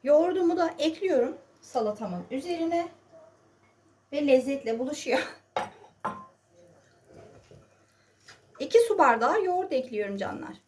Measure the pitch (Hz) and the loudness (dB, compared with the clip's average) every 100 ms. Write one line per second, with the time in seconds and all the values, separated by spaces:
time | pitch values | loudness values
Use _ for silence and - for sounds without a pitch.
0 | 254 294 349 359 339 349 330 - 302 311 | 6 6 6 2 2 2 -2 0 -2 0
1 | 381 285 240 - - _ - 254 214 208 | 0 2 0 -4 -16 _ -6 -4 -2 -4
2 | 208 175 - 262 349 339 330 339 339 - | -6 -8 -6 -8 -4 -4 -2 -2 -4 -10
3 | _ - - _ _ _ _ _ _ _ | _ -20 -20 _ _ _ _ _ _ _
4 | _ 285 285 262 254 277 226 226 262 302 | _ -4 4 4 4 -4 -4 -6 -6 -6
5 | - 254 - - _ - - - - _ | -2 -2 -4 -12 _ -8 -8 -12 -20 _
6 | - - - _ _ _ - _ _ _ | -12 -12 -20 _ _ _ -20 _ _ _
7 | _ - - - _ - _ _ _ _ | _ -20 -20 -20 _ -20 _ _ _ _
8 | _ _ - - _ - 285 466 466 392 | _ _ -20 -20 _ -10 2 4 4 4
9 | 285 226 240 403 370 359 370 262 254 214 | 4 4 2 0 0 -2 0 -4 -4 -6
10 | 202 196 190 - - - | -6 -6 -8 -8 -12 -16